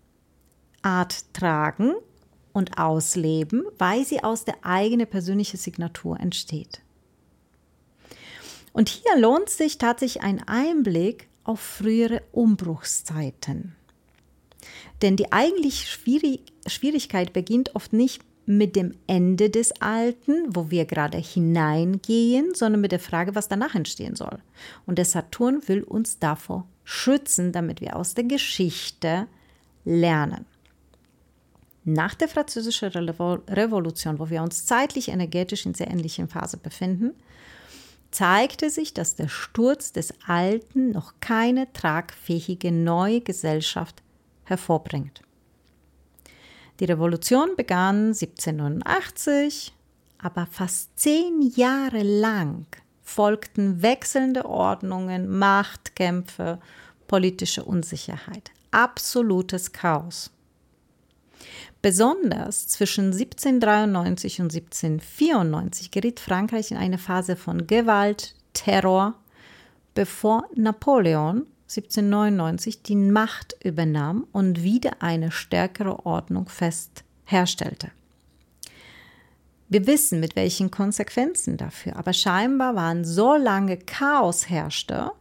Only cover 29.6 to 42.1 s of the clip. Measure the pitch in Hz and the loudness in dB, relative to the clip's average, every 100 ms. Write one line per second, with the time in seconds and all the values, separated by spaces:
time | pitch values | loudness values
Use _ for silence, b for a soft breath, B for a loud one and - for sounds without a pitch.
29.6 | b _ - 170 170 156 143 - - _ | b _ -2 2 4 4 0 -4 -12 _
30.6 | _ _ _ _ _ _ _ _ _ _ | _ _ _ _ _ _ _ _ _ _
31.6 | _ _ 165 156 175 - 320 311 294 - | _ _ -2 0 0 -2 -2 0 -4 -4
32.6 | 226 233 202 180 170 165 175 175 - 196 | -4 -4 -4 -4 -4 -2 -2 -2 -2 0
33.6 | 226 208 165 165 165 151 160 165 165 - | 2 0 -2 -4 -4 -4 -4 -4 -4 -4
34.6 | - 240 294 285 - 185 170 175 180 208 | 0 2 2 -2 -4 -2 -2 -2 -2 -4
35.6 | 185 - 170 175 160 - 165 170 - - | -6 -6 -4 -4 -4 -6 -8 -6 -8 -10
36.6 | - - 185 185 233 320 B B B B | -12 -6 -4 -2 -4 -6 B B B B
37.6 | B B B B _ - 180 196 262 - | B B B B _ 0 4 4 2 0
38.6 | 302 311 311 - 165 - 156 - - - | -4 -2 -6 -4 -4 -4 -4 -6 -6 0
39.6 | 240 294 - - 165 - - 175 185 220 | 2 2 -2 -8 -8 -8 -2 0 2 0
40.6 | - 269 254 208 - - - 226 233 254 | -2 0 0 0 -6 -8 -2 0 2 2
41.6 | 262 - 165 156 170 | -2 -4 -2 -2 -4